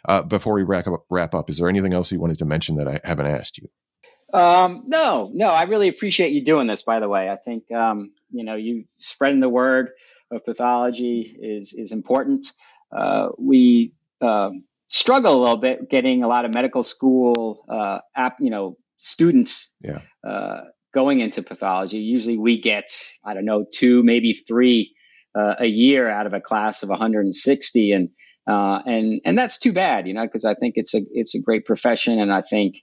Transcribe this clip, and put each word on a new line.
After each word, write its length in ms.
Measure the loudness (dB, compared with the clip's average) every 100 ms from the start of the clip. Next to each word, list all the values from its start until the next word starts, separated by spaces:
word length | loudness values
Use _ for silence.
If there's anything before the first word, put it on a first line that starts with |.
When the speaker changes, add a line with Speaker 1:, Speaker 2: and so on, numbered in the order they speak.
| 0
Speaker 1:
Uh, 160 | 0
before 320 | 2 -2 0
we 80 | -2
wrap 240 | 0 -2 -2
up, 200 | -6 -4
wrap 240 | -4 -2
up, 140 | -4 -6
is 80 | -2
there 140 | 0
anything 240 | 0 0
else 180 | -2 -2
you 80 | -4
wanted 180 | -4 -2
to 40 |
mention 320 | -2 -4 -2 -4
that 100 | -4
I 140 | -6
haven't 240 | -6 -4 -2
asked 300 | -4 -8 -18
you? 120 | -20 _ _ _ _ _ -2
Speaker 2:
Um, 540 | 4 6 6 4 -2 -4
no, 440 | 0 2 0 -4
no, 160 | -2 2
I 140 | 2
really 260 | 2 2 0
appreciate 440 | 0 -4 0 0
you 120 | 0
doing 220 | 2 2 2
this, 160 | -4
by 180 | -2 -2
the 80 | 0
way. 220 | -2 -2
I 60 | -6
think, 360 | -8 -12 -8
um, 400 | -2 -2 -2 -8 _ _
you 140 | -12
know, 120 | -8 -8
you 280 | -6 -8 -10
spreading 540 | -14 -12 -2 0 2
the 80 | 2
word 400 | 2 2 0 -2 -10 _ _ -14
of 140 | -12
pathology 880 | -10 -4 -2 0 -2 -4 -4 -4 -8 -12
is, 320 | -10 -10 -10
is 200 | -14 -10
important. 520 | -8 -2 -2 0 -4 -4 -16 -20 _ _
Uh, 360 | -6 -2 -2 -4 -4
we, 560 | 4 6 8 6 2 _ _ -4
um, 400 | -2 0 -2 -6 _ _ -4
struggle 460 | -2 4 4 6
a 60 | 4
little 160 | 4 2
bit 320 | 0 -2 -2
getting 360 | 0 2 0
a 40 | 2
lot 160 | 0
of 80 | 0
medical 300 | -2 -2 -2
school, 840 | -4 0 2 4 4 2 -2 -8 -10
uh, 300 | -6 -4 -6 -8
app, 220 | -4 -4 -2
you 100 | -2
know, 260 | -2 -6 -10 _ _
students, 720 | -10 0 4 4 2 -4 -10 _
Speaker 1:
Yeah. 200 | -12 -12 -14 _ -10
Speaker 2:
uh, 340 | -8 -8 -10 -14 _ _
going 280 | 0 2 2
into 220 | 0 -6
pathology. 560 | -10 -6 -2 -2 -4 -6
Usually 380 | -2 -2 -2 0
we 240 | 2 2
get, 300 | 0 -2 -4 -12 -14 -16
I 80 | -10
don't 120 | -6 -2
know, 180 | -2 -2
two, 300 | 0 4 6
maybe 320 | 6 4 2
three, 600 | -2 -2 2 4 4 0 _ _ _ _
uh, 200 | -2 0 0
a 80 | 0
year 420 | 4 4 4 2
out 180 | -2 -4
of 80 |
a 60 | -6
class 420 | -4 -2 -2 -6
of 80 | -6
a 60 | -2
hundred 300 | 0 0 0
and 80 |
sixty. 580 | 0 0 2 2 2 2
And, 180 | 2 0 _ _ _ -4
uh, 340 | 0 0 -2
and, 360 | -2 -2 -2 -2
and 140 | 0 0
that's 200 | 0 0
too 140 | 0
bad, 340 | 2 0 0 -4
you 60 |
know, 140 | -6 -6
'cause 160 | -2
I 100 | -2
think 200 | -2 -2 -4
it's 180 | -2
a, 60 | -4 -4
it's 220 | -6 -4
a 60 | -4
great 240 | -2 -2
profession. 540 | 0 -2 0 0 0 0
And 120 | 2
I 120 | 0
think 340 | 0 0 0 -4